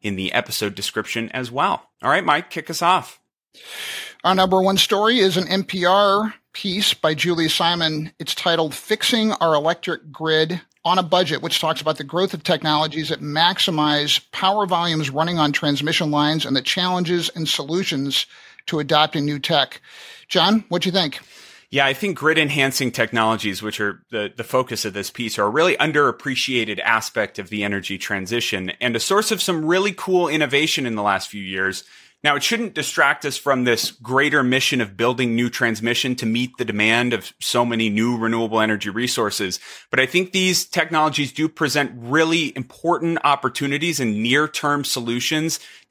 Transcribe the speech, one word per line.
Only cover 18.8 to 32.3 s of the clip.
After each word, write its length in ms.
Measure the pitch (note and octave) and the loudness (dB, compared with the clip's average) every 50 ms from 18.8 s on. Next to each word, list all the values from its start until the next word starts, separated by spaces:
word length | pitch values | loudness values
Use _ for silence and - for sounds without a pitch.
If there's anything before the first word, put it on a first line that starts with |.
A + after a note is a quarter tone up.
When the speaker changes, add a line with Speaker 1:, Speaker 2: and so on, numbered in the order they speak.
| D3 C#3 D#3+ D3+ D#3 D#3 - D#3 D3 | 0 2 4 4 4 2 2 -2 -2
Speaker 2:
new 140 | D3 D3 C#3+ | -2 -2 -4
tech. 400 | - - E3 C#3+ C3+ - - - _ - - - - - - - - | -2 0 2 2 2 0 -4 -20 _ -20 -20 -20 -20 -20 -20 -20 -10
John, 380 | - - F3+ D#3+ G3 G#3+ A3 G#3 - | -2 0 2 4 4 4 2 0 -2
what 120 | F3 F3 | -4 -2
do 80 | F3 F#3 | -2 0
you 40 | E3+ | 0
think? 260 | G3 E3+ C#3+ - - - - - - - - - - _ - | 0 0 0 -4 -10 -16 -18 -20 -20 -20 -20 -20 -20 _ -4
Speaker 1:
Yeah, 160 | B2+ C#3 C#3 | 0 2 2
I 80 | C3+ C3+ | 2 2
think 240 | - G#3+ G3 D#3+ | 0 -2 -4 -4
grid 220 | - C#3 D#3 D#3+ D#3+ | 0 2 2 4 4
enhancing 520 | D#3 C#3+ C#3 C#3+ C3+ C3+ C3+ - C3+ A#2+ | 2 2 2 2 0 0 0 -2 -2 -2
technologies, 720 | - - A2+ G#2+ A#2+ A2+ A2 A2 A2+ G#2+ - G#2 F#2+ F2+ | 0 -2 -2 0 0 0 2 2 0 0 -2 -6 -6 -6
which 180 | G#2 G#2+ - - | -8 -8 -6 -4
are 220 | G#2+ G2+ F#2 - _ - | -4 -4 -6 -8 _ -10
the, 240 | A#2 G#2+ G#2 F#2+ - | -6 -6 -6 -6 -8
the 80 | - A2+ | -10 -10
focus 420 | - - B2+ B2+ - A2+ - - | -2 0 -2 0 0 -4 -6 -6
of 80 | G#2+ F#2 | -6 -6
this 180 | G2+ F#2+ - | -6 -8 -8
piece, 260 | - - A#2+ A2 - | -8 -8 -6 -6 -2
are 80 | - G2+ | 0 0
a 40 | G#2 | 0
really 280 | A2+ D3+ E3 F#3 - | 2 2 2 2 2
underappreciated 1040 | - D3+ D#3+ D3 D3+ C#3+ B2+ - - - C#3 C3 - - C3+ C3 A#2+ A2 G#2 G2+ F2+ | 0 0 0 2 2 2 2 0 -2 -6 -6 -4 -4 -4 -2 -2 -2 -2 -2 -4 -2
aspect 580 | - A2+ A2+ A2 - - - A2+ G#2 - - - | 0 2 2 2 0 -4 -4 -4 -4 -4 -4 -12
of 100 | F#2+ F2+ | -10 -8
the 140 | G#2+ G#2 G2+ | -6 -4 -2
energy 340 | G2+ G2+ G2 F2+ - G2 | -2 -4 -4 -4 -6 -8
transition 720 | F2+ - - G#2 G2 F#2 F2+ A#2 A#2+ - - A2 F#2 F#2 F#2 - - | -8 -6 -6 -6 -6 -4 -4 -4 -2 -2 -2 -4 -4 -6 -6 -6 -4
and 140 | B2 B2 A#2 | -4 -2 -2
a 40 | A2 | -2
source 320 | - - F#3+ G#3 A3 - | -2 0 0 0 0 0
of 100 | A3 F3+ | -2 -2
some 240 | - F#3+ F3 D#3+ D#3 | -2 -2 -2 -2 0
really 280 | D#3 F3+ F#3+ G3 G#3 F3+ | 0 0 2 0 -2 -4
cool 340 | - - F#3+ F#3 F3+ F3 | -6 -2 2 2 2 2
innovation 580 | D3 D3+ D#3 D3+ B2+ C3+ C#3 D#3 D#3 - D#3+ C3+ | 2 0 0 0 2 2 2 2 2 0 -2 -2
in 100 | A#2+ A2+ | -2 -2
the 80 | G#2 G#2 | 0 0
last 260 | G#2 F#2+ F#2+ - - | 2 0 0 -2 -6
few 140 | - G2+ G2 | -12 -12 -10
years. 400 | F#2+ F#2+ F#2 F#2+ F#2+ F#2 - - _ - - - _ _ _ | -6 -4 -2 -2 -2 -2 -4 -12 _ -20 -20 -20 _ _ _
Now, 140 | - D3+ | 0 0